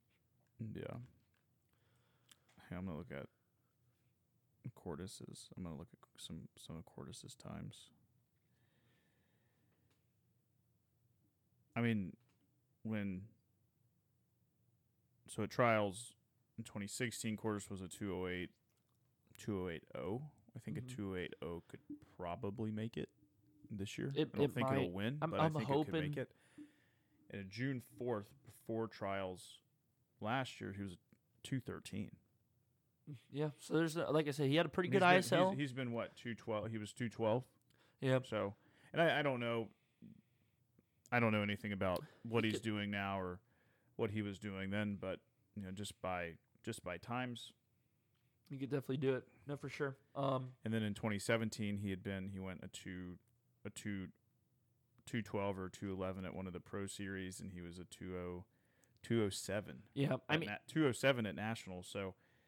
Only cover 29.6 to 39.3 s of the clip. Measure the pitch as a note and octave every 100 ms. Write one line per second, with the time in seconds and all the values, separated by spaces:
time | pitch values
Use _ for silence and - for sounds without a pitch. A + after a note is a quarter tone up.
29.6 | _ _ _ _ _ - G#2 C3 B2+ -
30.6 | G#2 F#2+ G2+ F2 _ - _ _ - C3+
31.6 | - F#2 - G2+ - - _ _ _ _
32.6 | _ _ _ _ - C3+ - C3+ D3+ -
33.6 | - D#3 E3 D#3+ - D3+ D3 C#3 C3+ D3+
34.6 | E3 - F3+ G3 F3+ F#3 F3+ F3 F#3 C3+
35.6 | C#3+ B2 B2+ A#2 F#2 - A#2+ A2 - G#2+
36.6 | G#2+ A2 G#2 - A#2 - A2 A#2+ - _
37.6 | _ _ _ - C3+ C3 B2+ A2 G2+ G2+
38.6 | _ - - D#3 E3 C3+ C#3+